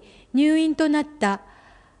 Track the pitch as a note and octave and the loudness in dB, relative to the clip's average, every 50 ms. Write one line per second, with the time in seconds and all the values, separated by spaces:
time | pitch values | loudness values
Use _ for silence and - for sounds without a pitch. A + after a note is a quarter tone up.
0 | - - - - - _ - C4+ D4 D4+ D#4 D#4+ D#4+ D#4+ D4 - D#4 D4+ D4 D4+ | -12 -20 -20 -20 -12 _ -2 0 2 2 2 2 0 0 0 0 0 0 0 -2
1 | D4 D4+ - - G#3 G3 G3 G3 - - - - - - - - _ _ _ _ | -2 -4 -6 -4 -4 -4 -4 -4 -10 -20 -20 -20 -20 -20 -20 -20 _ _ _ _